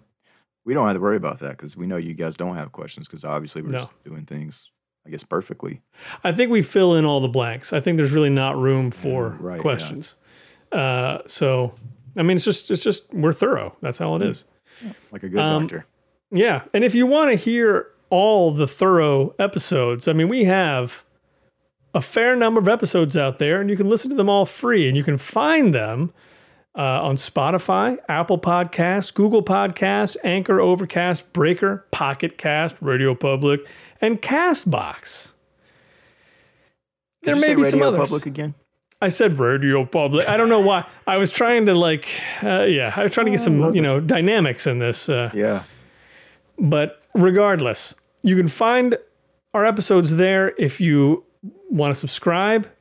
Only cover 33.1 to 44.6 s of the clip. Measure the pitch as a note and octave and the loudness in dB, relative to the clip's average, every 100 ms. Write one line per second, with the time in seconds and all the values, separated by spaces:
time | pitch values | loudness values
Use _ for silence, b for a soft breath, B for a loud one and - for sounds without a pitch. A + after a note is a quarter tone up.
33.1 | B2+ C#3 C3+ C#3+ C#3+ - B B B A3 | 0 -2 0 0 0 -4 B B B -2
34.1 | A3+ - C#4+ F4+ D4+ F3 - - - - | -2 -2 0 2 0 -2 -2 -4 -12 -14
35.1 | - - _ _ _ b b b b b | -16 -18 _ _ _ b b b b b
36.1 | b b b b b b b _ _ _ | b b b b b b b _ _ _
37.1 | _ - C#4+ D4+ D3 C#3 C#3 C#3+ F3 C#3+ | _ -2 2 4 4 4 4 4 2 0
38.1 | D3 D3 C#3+ D3+ - _ _ _ - G3 | -2 -6 -8 -8 -10 _ _ _ -4 -2
39.1 | F3+ G#3 C#3 A#2+ C#3 C#3 C#3 C3 E3 C#3+ | 2 0 2 0 2 2 0 0 -2 0
40.1 | D3+ F3+ A3 A#3 A3 G3 F3+ - - - | 0 2 2 4 4 4 2 -4 -10 -2
41.1 | F#3+ G3 - A#3 A#3+ G#3 F3 E3+ D#3 - | 0 0 0 2 4 4 4 2 0 -4
42.1 | - B B G#3 F#3+ G3+ C#3+ A2+ G3+ G#3 | -10 B B -2 0 2 2 0 -2 -2
43.1 | A3+ A3+ F#3+ F3 D3 D#3+ F#3 C#3+ C3+ D#3+ | 0 0 2 2 2 2 2 2 0 0
44.1 | F3+ F3+ A3 C#3+ A#2+ | 2 2 2 0 0